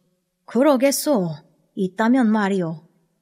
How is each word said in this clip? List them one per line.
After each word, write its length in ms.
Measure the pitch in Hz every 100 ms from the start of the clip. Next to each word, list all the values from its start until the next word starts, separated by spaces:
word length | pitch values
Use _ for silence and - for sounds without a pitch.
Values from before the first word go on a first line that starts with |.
| _ _ _ _ -
그러겠소. 840 | 226 294 262 277 269 302 254 170 147 _ _ _
있다면 560 | - 185 185 226 262 220
말이오. 580 | 214 196 196 165 160 _ _ _ _